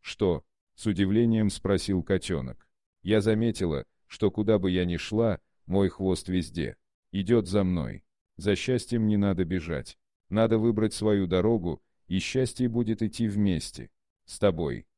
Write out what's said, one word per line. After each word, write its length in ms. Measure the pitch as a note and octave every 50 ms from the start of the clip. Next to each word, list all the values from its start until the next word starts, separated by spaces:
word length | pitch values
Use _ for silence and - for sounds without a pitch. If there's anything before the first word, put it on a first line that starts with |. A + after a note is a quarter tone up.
«Что?» — 420 | _ - - - A2 F#2 E2+ - _ _ _ _ _ _ _
с 140 | - -
удивлением 640 | A2 G2 E2+ G2+ F#2+ G#2 A2+ A#2 A#2 A2+ A2 A2 G2+
спросил 500 | - - - F#2+ G2+ F#2 - - G2 F2+
котёнок. 640 | D#2+ - G2 F#2 - - F2+ D2 C2 B1+ B1 - _ _ _ _ _ _ _ _ -
«Я 180 | F2+ G#2+ A2
заметила, 640 | G2 A2+ G#2+ G#2+ A2+ A#2 G#2 - F#2+ E2 D2+ C2+ - _ _ _ _
что 240 | _ - - A2 G2
куда 260 | - G#2+ G#2 G#2 G#2+
бы 140 | G2+ F#2 F#2
я 120 | F2+ F2+ F2+
ни 120 | F2 F2
шла, 420 | E2 - - G#2+ A2 A#2 A2 F#2 - _ _ _ _ _
мой 220 | - F2+ G2 G2 F2+
хвост 380 | - - F#2+ F#2 F2+ - -
везде 480 | - F#2 F#2 E2+ - - E2+ C#2+ G#1 - _ _ _ _ _ _ _
идёт 360 | - G2 F#2 F2+ A#2+ A#2 G2+
за 160 | F2 F#2+ G#2 G2
мной. 380 | F#2 F2+ E2 C2 A1+ G1+ - _ _ _ _ _ _ _
За 180 | - D#2 G#2 G2
счастьем 520 | - - - B2+ A#2+ - - A#2+ A#2 A2
не 100 | G#2+ G#2
надо 280 | G2+ G2+ G2+ F#2+ E2+ F#2
бежать. 520 | D#2+ F#2 F2+ D#2 E2 E2 C2+ - - - _ _ _ _ _ _ _
Надо 280 | F#2+ A2 A2+ A2 A2+
выбрать 360 | A2 A2 A#2 A2 G#2+ A2 G#2+ -
свою 320 | - G#2+ G#2+ G#2 G2 F#2+
дорогу, 560 | F2+ F#2 F#2 F2+ A2 A#2 G#2+ E2+ F2 D2 - _ _ _ _ _
и 120 | - F2+ F#2+
счастье 480 | - - - C3 C3 A#2+ - - B2+
будет 340 | A#2+ A2+ A#2+ A#2+ G#2+ A2+ G#2+
идти 260 | A2+ G#2 - - A#2
вместе 600 | G#2+ G2+ G#2 G#2 G2 F2+ D2+ - - - - A#1 - _ _ _ _ _ _ _
с 140 | - - -
тобой». 480 | - G2+ E2+ D#2 E2+ C#2+ A#1 A1+ - _ _